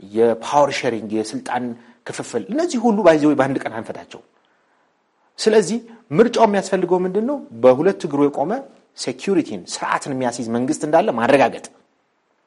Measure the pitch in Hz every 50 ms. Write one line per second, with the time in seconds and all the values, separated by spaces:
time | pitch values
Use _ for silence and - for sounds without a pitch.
0 | 95 98 104 110 117 117 113 117 - - 143 147 143 139 135 - - 127 117 110
1 | 113 104 107 110 107 - 139 127 - - 127 123 123 120 117 - - _ _ _
2 | - - - - 135 - - 117 98 - 214 302 349 349 320 233 214 240 208 202
3 | 208 165 160 156 143 151 143 131 131 135 135 - - 131 110 113 113 - - -
4 | - - - - _ _ _ _ _ _ _ _ _ _ _ _ _ _ _ _
5 | _ _ _ _ _ _ _ - - 220 214 226 190 156 214 233 - - - -
6 | _ - 139 170 226 233 233 214 226 214 202 196 185 - 202 185 185 170 180 180
7 | 185 185 180 208 220 262 294 269 - - 117 113 120 127 127 131 160 196 190 -
8 | - 160 143 143 143 139 143 - 139 175 220 277 269 - _ _ _ _ _ -
9 | - 135 123 - - 196 196 165 123 - 107 92 87 - - - - - 170 165
10 | - 147 135 131 127 120 117 - 117 113 113 120 127 135 156 - 165 151 156 165
11 | 202 220 143 113 117 - - 139 - - - - - - _ _ _ _ _ _
12 | _ _ _ _ _ _ _ _ _